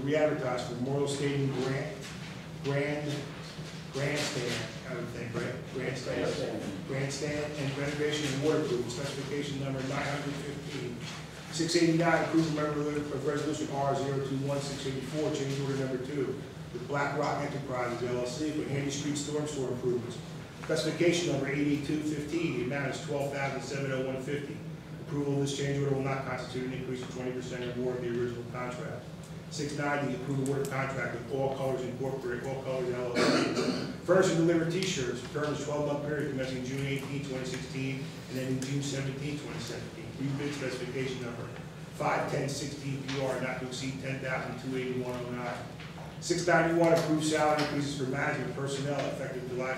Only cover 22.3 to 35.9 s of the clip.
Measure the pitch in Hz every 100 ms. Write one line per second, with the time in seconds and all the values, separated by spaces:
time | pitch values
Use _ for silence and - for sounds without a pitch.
22.3 | 165 151 123 123 139 131 - - 143 139
23.3 | 139 135 131 - 139 135 131 131 127 147
24.3 | 143 - - - - - - - 143 143
25.3 | 139 139 - 139 139 139 135 135 135 127
26.3 | 127 - 127 127 127 127 127 123 127 127
27.3 | 123 - 123 123 120 127 123 120 120 120
28.3 | 120 113 127 123 - - - - - -
29.3 | - - - 143 143 147 143 127 123 139
30.3 | 135 131 127 - 131 135 131 120 117 117
31.3 | 135 135 135 131 123 120 120 135 135 123
32.3 | 120 135 131 131 131 123 120 - 120 -
33.3 | - - - - - - - - 185 160
34.3 | 165 165 165 160 185 - 139 120 117 -
35.3 | 147 151 135 151 147 143